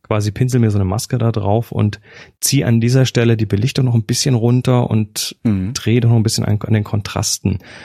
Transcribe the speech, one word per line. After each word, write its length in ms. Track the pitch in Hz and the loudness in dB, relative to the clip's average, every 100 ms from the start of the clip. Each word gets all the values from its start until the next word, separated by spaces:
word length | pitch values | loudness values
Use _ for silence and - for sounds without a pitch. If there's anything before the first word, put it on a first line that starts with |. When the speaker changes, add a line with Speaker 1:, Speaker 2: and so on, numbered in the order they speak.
Speaker 1:
quasi 280 | - 107 104 | -4 -2 -2
pinsel 280 | 101 127 123 | -2 0 2
mir 120 | 110 | 2
so 60 | 101 | 2
eine 80 | 92 | 0
Maske 320 | 104 - 123 | -2 -4 -2
da 140 | 117 | 0
drauf 400 | 110 98 110 117 | 0 0 0 -2
und 280 | - 107 - - - - _ | -2 -2 -2 -14 -20 -20 _
zieh 220 | - 139 147 | -2 0 2
an 140 | 117 | 2
dieser 240 | 117 131 127 | 2 2 2
Stelle 320 | 123 113 113 | 2 2 2
die 80 | 107 | 0
Belichtung 400 | 98 123 - 127 | -2 -2 0 0
noch 100 | 117 | 0
ein 80 | |
bisschen 320 | 110 123 143 123 | 0 -2 0 0
runter 540 | 117 123 127 123 - | 2 2 2 0 2
und 460 | 110 107 - - - | 0 -2 -6 -10 -4
Speaker 2:
Mhm. 300 | 117 98 92 | -2 -2 -2
Speaker 1:
drehe 280 | 135 - 120 | -4 0 2
noch 140 | 117 117 | 4 2
ein 80 | |
bisschen 220 | 107 - 101 | 2 -2 -2
an, 120 | 104 | -2
an 120 | - | 0
den 100 | 107 | -2
Kontrasten.“ 760 | 104 104 - 98 - - 98 95 - - | 0 -4 -4 -4 -4 -4 -4 -4 -8 -20